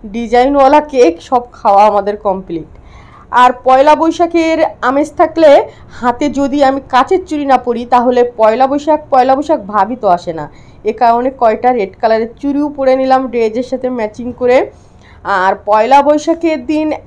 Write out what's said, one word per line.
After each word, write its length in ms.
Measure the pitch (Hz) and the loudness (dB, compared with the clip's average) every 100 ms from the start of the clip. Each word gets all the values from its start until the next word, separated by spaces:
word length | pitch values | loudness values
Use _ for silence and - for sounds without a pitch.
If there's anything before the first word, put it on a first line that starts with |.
| 220 208 | -12 -10
ডিজাইনওয়ালা 640 | 233 240 254 285 269 294 294 | 0 2 2 4 4 4 0
কেক 200 | 262 269 339 - | 2 2 0 -4
সব 140 | 240 240 - | -4 -4 -4
খাওয়া 240 | 226 196 214 | 0 4 4
আমাদের 240 | 202 202 202 208 | 2 -2 -4 -4
complete। 440 | 190 185 165 156 - - - - - - 240 | -6 -8 -12 -12 -20 -20 -20 -20 -20 -4 2
আর 100 | 247 254 262 | 2 2 0
পয়লা 260 | 262 294 294 | 4 4 2
বৈশাখের 560 | 320 320 339 339 320 320 - - 247 | 0 0 -2 0 0 0 -2 -2 -4
আমেজ 180 | 269 302 - | -2 -4 -2
থাকলে 320 | 320 320 311 294 - - - - | -2 4 4 4 2 -10 -20 -6
হাতে 260 | 240 226 294 233 | -4 -2 -4 -2
যদি 180 | 277 285 269 | -4 0 0
আমি 100 | 269 269 | 0 -2
কাচের 280 | 247 254 381 381 | -2 0 -2 -2
চুড়ি 180 | 302 277 | -6 0
না 60 | 254 254 | 0 0
পরি 180 | 226 240 | -6 0
তাহলে 280 | 247 240 247 240 240 | 0 2 2 0 2
পয়লা 260 | 220 226 269 | 0 2 0
বৈশাখ, 280 | 285 294 302 302 | 0 -2 -2 0
পয়লা 200 | 262 254 269 | 0 2 0
বৈশাখ 220 | 294 302 196 | 0 -4 -2
ভাবই 260 | 208 196 247 | -2 -2 -2
তো 40 | 208 175 | -2 -2
আসে 140 | 180 160 | -4 -10
না। 60 | 147 - - - 208 | -12 -16 -20 -10 -8
এ 40 | 226 | 0
কারণে 280 | 240 233 254 269 | 0 2 -2 0
কয়টা 280 | 233 214 247 247 | -2 0 0 0
red 160 | 190 - | -4 -4
কালারের 300 | 226 220 226 233 | 0 0 -2 -8
চুড়িও 260 | 285 285 294 285 | -6 -4 -4 -2
পরে 160 | 269 262 | 0 0
নিলাম 200 | 262 262 262 | 2 0 -2
ড্রেসের 360 | 240 226 214 254 | -4 -2 -4 -6
সাথে 160 | 254 254 247 | -6 -6 -6
matching 300 | 214 214 240 240 | -8 -8 -14 -4
করে। 180 | 247 254 415 - - _ - - 170 190 | 0 0 0 -10 -20 _ -20 -16 -6 -2
আর 120 | 185 196 - | 0 -2 0
পয়লা 300 | 214 226 269 285 | 0 4 2 4
বৈশাখের 520 | 302 302 330 330 311 240 | 0 -2 -2 -2 -4 -4
দিন 160 | 311 311 294 | -4 -4 -6